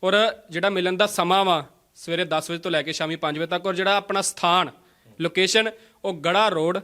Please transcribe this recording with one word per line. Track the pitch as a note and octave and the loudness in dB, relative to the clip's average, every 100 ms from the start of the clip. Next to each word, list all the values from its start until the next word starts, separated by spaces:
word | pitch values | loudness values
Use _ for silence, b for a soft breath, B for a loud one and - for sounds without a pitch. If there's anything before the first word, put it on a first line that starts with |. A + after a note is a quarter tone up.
ਔਰ | F#3 G3+ A3 - - | 2 2 2 -2 -8
ਜਿਹੜਾ | E3+ F#3+ | -2 0
ਮਿਲਣ | F#3+ F3+ F#3 | 0 -2 0
ਦਾ | G#3 | 0
ਸਮਾਂ | G#3 F3 F#3+ | 2 2 4
ਵਾ, | F#3+ E3 C#3+ _ _ | 4 0 -2 _ _
ਸਵੇਰੇ | _ - E3 | _ -6 -4
ਦਸ | F3 D#3 D#3 | 0 -2 -2
ਵਜੇ | E3+ | -8
ਤੋਂ | F3 | -2
ਲੈ | E3 | -2
ਕੇ | C#3+ | -2
ਸ਼ਾਮੀ | D#3 D#3 D#3+ | -4 -4 -4
ਪੰਜ | D#3 D3+ | -4 -4
ਵਜੇ | E3 | -4
ਤੱਕ। | F#3+ G3 | -4 -4
ਔਰ | |
ਜਿਹੜਾ | F3+ F#3+ G3+ | -2 0 0
ਆਪਣਾ | G3 G3 | 0 -4
ਸਥਾਨ, | G3 - F3 F3+ D#3+ - b b b _ | -2 -2 2 2 2 -6 b b b _
ਲੋਕੇਸ਼ਨ, | E3 F3 F#3 A3 A3 A3 B B | -4 0 2 2 0 -4 B B
ਉਹ | G3 | -8
ਗੜਾ | F3+ D#3 F#3 G#3+ | -4 0 2 2
ਰੋਡ | F3 D#3+ F#3 | 2 0 -2